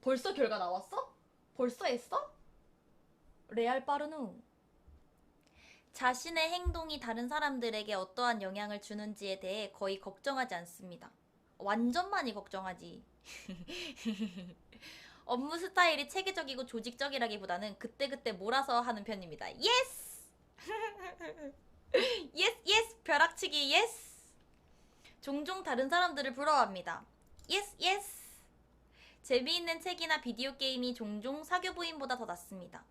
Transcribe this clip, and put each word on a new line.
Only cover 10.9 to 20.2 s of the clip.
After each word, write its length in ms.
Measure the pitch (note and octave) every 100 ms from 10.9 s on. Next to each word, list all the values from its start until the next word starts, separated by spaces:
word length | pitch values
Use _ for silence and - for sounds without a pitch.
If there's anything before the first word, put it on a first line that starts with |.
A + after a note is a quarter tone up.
| E3+ - _ _ _ _ _
완전 520 | G3 G#3+ A#3+ C#4 F#4
많이 240 | G4 C4+
걱정하지. 680 | G#3 G3 F#3+ F#3+ F3 F3 F#3 - _
<laughs> 1300 | - - - F3 F3 F4 F4 - A3+ G3 G#3 F3+ F3+ E3+ - - - - - -
업무 340 | - B3 C#4 E4
스타일이 500 | F#4 F#4 F4 D4 C#4+
체계적이고 580 | F#4+ F#4+ F#4+ C#4 B3+ B3+
조직적이라기보다는 1120 | A3+ A3 A#3 C#4 C4+ A#3 G#3 F#3+ F3+ G#3+ G3
그때그때 540 | A#3 - C#4 - A#3
몰아서 480 | F#3+ G3 C4+ C4+ A#3+
하는 220 | A#3+ G#3+
편입니다. 480 | G3+ G3+ F3 D3+ - -
예스! 680 | G#4 B4 C5 - - -